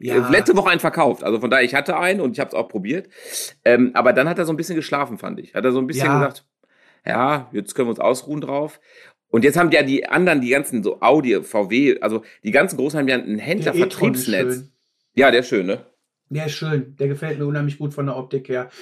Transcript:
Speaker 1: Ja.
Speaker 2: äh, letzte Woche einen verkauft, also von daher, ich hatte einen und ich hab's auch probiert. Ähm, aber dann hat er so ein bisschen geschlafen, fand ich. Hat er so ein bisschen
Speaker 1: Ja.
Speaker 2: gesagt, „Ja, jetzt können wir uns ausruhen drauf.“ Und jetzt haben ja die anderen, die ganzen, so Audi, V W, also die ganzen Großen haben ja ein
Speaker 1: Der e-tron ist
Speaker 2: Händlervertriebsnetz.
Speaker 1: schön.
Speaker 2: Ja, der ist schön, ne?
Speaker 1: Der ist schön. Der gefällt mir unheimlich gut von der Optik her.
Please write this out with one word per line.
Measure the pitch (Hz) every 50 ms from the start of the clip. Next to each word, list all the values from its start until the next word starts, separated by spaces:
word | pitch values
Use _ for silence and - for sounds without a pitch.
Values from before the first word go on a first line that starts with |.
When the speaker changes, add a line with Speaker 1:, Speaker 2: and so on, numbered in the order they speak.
Speaker 1:
Ja. | - 123 123 - 135 123
Speaker 2:
äh, | 156
letzte | 190 - - 359
Woche | 196 160 185
einen | 175 165
verkauft, | - 160 - 170 151 127 98 - 67
also | 95 110 110
von | 123 117
daher, | 127 135 123
ich | 123 131
hatte | 139 151 - 175
einen | 160 175 180 190 208
und | 160 127 113
ich | 143
hab's | 135 - -
auch | - -
probiert. | - - 107 92 104 143 190 - _ _ - - - - - - - - _ -
Ähm, | 113 120 120 123 123 -
aber | 120 117 127 113
dann | 123 139 160
hat | 175 190
er | 170
so | 156 160
ein |
bisschen | 147 165 - 175
geschlafen, | 156 143 - 147 143 143 131 113
fand | - - 95 90 -
ich. | - - -
Hat | - -
er | 131
so | 127 131
ein | 131
bisschen | 131 123 131 147
Speaker 1:
Ja. | 147 143 147
Speaker 2:
gesagt, | 143 135 - - - _ _ _ _ _ _ _ _ _ _ _ -
„Ja, | - - 113 127 139 151 139 127 117 -
jetzt | 104 98 - -
können | - 127
wir | 117
uns | 107 -
ausruhen | - 110 127 127 - 139 151 151
drauf.“ | 123 127 139 143 151 151 - _ _ _ _ - - - _ _ _ _
Und | - 117 113
jetzt | 143 131 170
haben | 175 156 156
ja | 151 143
die | 135 139 - - -
anderen, | - 156 185 180 160 143
die | 123 120
ganzen, | 131 143 147 - 131 110 98
so | 104 - - -
Audi, | 117 139 156 139 123 104 87 -
V | - - 107 101 92
W, | 110 127 143 131 - -
also | - 107 110 110 - - - _ -
die | 107 104
ganzen | 135 175 185 - 127
Großen | 127 151 156 156
haben | 139 131
ja | 131
ein | 120 -
Speaker 1:
Der | - 107
e-tron | 107
ist | 107
Speaker 2:
Händlervertriebsnetz. | 139 180 208 156 165 - 170 185 190 - - - - 127 127 123 120 104 92 - 123 127
Speaker 1:
schön. | 127 139 - _ _ _ _ _ _ _ _ _
Speaker 2:
Ja, | 120 139 131 120
der | 120
ist | 123 -
schön, | 123 104 90
ne? | 92 101 - - _ _ _ _ _ _ _ _ -
Speaker 1:
Der | 139 151 156
ist | 151 143
schön. | - 160 156 151 139 123 - - -
Der | 139 139
gefällt | 143 143 160 156 139 147
mir | 147
unheimlich | 143 147 147 147 143 143
gut | - 151 143 -
von | 147 139
der | 139 123
Optik | 123 123 - - 131 131 -
her. | 127 127 127 127 - -